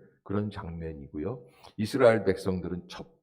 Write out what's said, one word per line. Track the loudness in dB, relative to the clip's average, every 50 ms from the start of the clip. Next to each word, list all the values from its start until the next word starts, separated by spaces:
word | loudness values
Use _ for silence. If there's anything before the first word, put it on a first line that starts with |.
| -20 -20 _ _ -8
그런 | -4 -2 -2 -2 -2
장면이고요. | -4 -8 -8 -8 -8 -8 -8 -8 -10 -10 -12 -12 -8 -6 -6 -6 -6 -8 -12 -18 -20 _ -20 -12 -6
이스라엘 | -4 -4 -2 2 6 8 8 8 6 4
백성들은 | 2 0 0 0 -2 -2 -2 -2 -4 -6 -8 -8 -10
첫 | -12 -14 -14 -14 -18 _